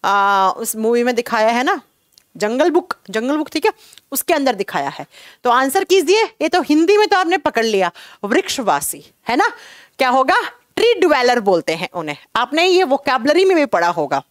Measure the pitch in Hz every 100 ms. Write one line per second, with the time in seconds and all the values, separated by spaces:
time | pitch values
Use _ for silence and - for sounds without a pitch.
0 | - 202 196 196 190 - 226 220 220 240
1 | 240 240 240 233 220 240 277 370 - _
2 | _ _ _ - 208 247 302 311 359 -
3 | - 196 240 302 302 320 427 - - -
4 | _ 269 - 320 262 208 196 175 139 -
5 | - - - - 247 240 269 370 392 381
6 | 294 415 427 _ 311 359 269 302 330 415
7 | 427 381 349 370 302 254 226 202 175 -
8 | - - 202 269 381 - 208 143 - 143
9 | - _ - 247 440 - - - - -
10 | 262 254 269 415 415 - _ - 440 466
11 | 359 285 247 247 202 175 - 160 180 180
12 | 151 147 _ 220 247 302 359 370 359 269
13 | 277 254 240 302 381 349 277 180 170 170
14 | 143 139 -